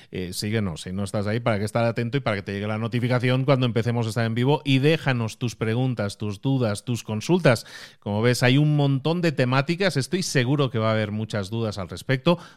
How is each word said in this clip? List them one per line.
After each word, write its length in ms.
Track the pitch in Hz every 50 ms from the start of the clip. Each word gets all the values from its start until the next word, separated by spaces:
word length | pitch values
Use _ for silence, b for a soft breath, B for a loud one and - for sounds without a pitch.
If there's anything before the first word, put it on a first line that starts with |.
| B B
Eh, 220 | - 95 90 87 92
síguenos, 480 | - - 104 107 113 104 95 80 -
si 120 | - 92 92
no 120 | 98 101
estás 220 | 95 - 110 98
ahí, 140 | 104 107 117
para 180 | 117 123 113 101
que 80 | 107
estar 180 | 107 - 117 117
atento 320 | 117 113 - 117 117 113
y 40 | 143
para 160 | 127 123 107
que 60 | 98 95
te 100 | - 98
llegue 120 | 101 101
la 120 | 104 107 107
notificación 640 | 113 117 113 120 113 120 127 123 117 127 127 131 135
cuando 220 | 131 139 127 127
empecemos 400 | 123 107 117 110 123 117 120 117
a 20 | 110
estar 160 | 101 120 113
en 100 | 113 113
vivo. 280 | 117 120 135 147 156 -
Y 140 | 143 135 135
déjanos 600 | 131 147 165 151 - 143 131 120 117 110 - -
tus 180 | - 117 -
preguntas, 600 | - - 110 110 123 131 131 123 110 104 101 -
tus 240 | - 113 104 101 95
dudas, 460 | - 135 135 131 123 107 101 - -
tus 180 | - 123 113 -
consultas. 600 | - 110 107 - - 165 185 160 151 120 107 - B B B B B B B
Como 240 | - 110 101 104 110
ves, 200 | 123 123 - 131
hay 140 | 123 127
un 180 | 143 151 151 151
montón 460 | 147 143 139 139 135 123 156 165 180
de 120 | 170 170 143
temáticas. 640 | - 131 123 131 135 139 - 175 170 202 185 147 139
Estoy 240 | 127 - - 190 180
seguro 480 | - - 147 120 117 143 143 143 123
que 80 | - 113
va 100 | 110 110
a 40 | 110
haber 200 | 110 107 104 104
muchas 380 | 107 110 104 - 107 98 92
dudas 260 | 113 117 113 107 98
al 140 | 98 92 82
respecto. 480 | - - - - 131 131 - 165 175 175 B B B